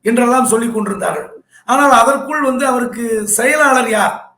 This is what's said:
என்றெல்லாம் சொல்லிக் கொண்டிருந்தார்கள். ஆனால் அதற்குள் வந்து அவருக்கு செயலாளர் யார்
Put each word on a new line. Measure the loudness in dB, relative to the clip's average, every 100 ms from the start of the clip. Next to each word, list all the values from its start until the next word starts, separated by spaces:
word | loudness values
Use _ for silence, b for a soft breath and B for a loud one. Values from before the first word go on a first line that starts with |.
என்றெல்லாம் | 0 2 2 2 2
சொல்லிக் | 0 -2
கொண்டிருந்தார்கள். | -4 -6 -4 -6 -6 -10 -20 b b
ஆனால் | -2 2 4
அதற்குள் | 4 4 0 -4 -2
வந்து | -2 0 -2
அவருக்கு | -2 -4 -6 -4 -4 -2
செயலாளர் | -2 0 2 2 2 0
யார் | 0 0 -4 -16